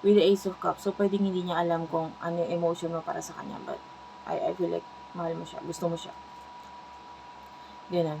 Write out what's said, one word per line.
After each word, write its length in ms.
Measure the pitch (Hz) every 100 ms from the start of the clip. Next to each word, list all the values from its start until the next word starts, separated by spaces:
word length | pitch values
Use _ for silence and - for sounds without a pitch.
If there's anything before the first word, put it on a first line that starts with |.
| 202
With 140 | 208
the 60 | 175
Ace 160 | 196 196
of 160 | 185
Cups. 240 | 175 - 202
So, 80 |
pwedeng 320 | 190 202 196 196
hindi 220 | 180 180
niya 160 | 170
alam 260 | 170 165 165
kung 240 | 165 160 -
ano 220 | 170 170 165
yung 140 | 170
emotion 340 | 170 170 165
mo 80 | 165
para 220 | 165 165
sa 100 | -
kanya. 240 | 160 - -
But, 180 | - 67 - - - - -
I, 240 | - 165
I 20 |
feel 160 | 180 170
like 160 | 170 - - - 180
mahal 180 | 170 165
mo 80 | 165
siya. 160 | -
Gusto 240 | 165 170 175
mo 80 | 165
siya. 180 | - - - - - - - - - - - - - - - - - - -
Ganun. 320 | 175 160 151